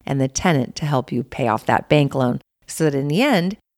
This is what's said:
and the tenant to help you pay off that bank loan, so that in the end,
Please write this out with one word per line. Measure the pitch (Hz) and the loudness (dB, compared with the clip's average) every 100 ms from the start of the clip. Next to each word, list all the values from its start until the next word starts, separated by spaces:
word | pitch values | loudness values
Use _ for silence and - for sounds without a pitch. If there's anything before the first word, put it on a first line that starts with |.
| - | -4
and | 139 | -2
the | 135 | -2
tenant | - 185 143 - - | 0 0 2 0 -4
to | 151 | -2
help | 135 - | -2 -2
you | 120 | -4
pay | 120 - 120 | -6 -4 0
off | 110 - | 0 0
that | 117 - | -2 2
bank | 151 139 | 2 2
loan, | 135 123 - - _ - | 0 0 -2 -8 _ -14
so | - | -2
that | 156 | 0
in | 139 143 | 0 0
the | 165 | 0
end, | 285 202 180 214 _ | 2 2 0 -4 _